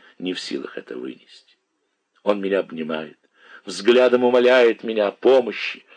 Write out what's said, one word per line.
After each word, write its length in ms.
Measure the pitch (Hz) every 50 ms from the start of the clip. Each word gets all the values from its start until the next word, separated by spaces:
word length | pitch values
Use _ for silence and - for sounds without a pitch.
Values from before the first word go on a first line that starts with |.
| - _ _ -
не 140 | 87 92 90
в 60 | -
силах 380 | - - - 69 - - - -
это 200 | - - 60 62
вынести. 600 | 64 65 62 - _ _ - - _ _ _ _ _ _ _ _ _ _ _ _ _ _ _ _ -
Он 180 | 101 104 101
меня 180 | 98 95 98 95
обнимает, 580 | 87 - 82 80 78 78 80 78 80 76 73 _ _ _ _ _ _ - - - -
взглядом 580 | 101 90 90 98 110 120 123 127 123 120 123 127
умоляет 600 | 123 123 127 120 123 127 131 120 117 107 - -
меня 240 | 117 113 107 104 98
о 40 |
помощи 760 | - - - 117 135 131 120 110 101 - - - - - _ _ _